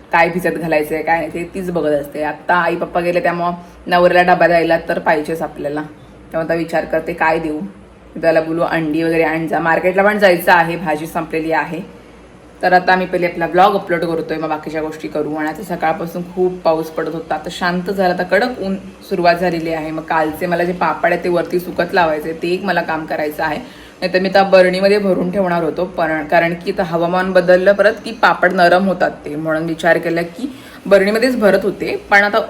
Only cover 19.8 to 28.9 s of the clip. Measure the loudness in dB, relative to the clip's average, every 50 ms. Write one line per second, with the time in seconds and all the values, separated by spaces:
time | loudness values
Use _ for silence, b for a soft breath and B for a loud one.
19.8 | -4 -6 -8 -8 -4 -2 0 0 0 0 -2 -4 -4 -2 0 0 0 -2 -2 -2
20.8 | -2 -2 0 0 0 0 0 0 0 0 0 0 0 0 -2 -4 -4 -4 -4 -4
21.8 | -4 0 0 2 2 2 0 -2 -4 -6 -8 -6 -4 -4 -2 -2 -2 -2 -2 -2
22.8 | -2 -2 -4 -6 -6 -6 -6 -4 -4 -6 -4 -4 -4 -4 -4 -6 -8 -12 -16 -20
23.8 | -20 -20 -10 -8 -4 -2 0 0 2 4 4 4 4 6 6 6 6 6 4 2
24.8 | 2 4 4 4 2 2 0 0 0 0 0 0 0 0 0 0 -2 -2 -2 -4
25.8 | -6 -4 -4 -2 -2 -2 -2 -4 -2 0 2 2 2 2 -2 -4 -6 -6 -4 -4
26.8 | -4 -2 -2 -2 0 0 0 0 -2 2 2 4 6 6 4 6 6 4 4 4
27.8 | 4 2 2 0 -4 -12 -2 2 2 2 2 2 0 0 2 4 4 4 4 4
28.8 | 2 0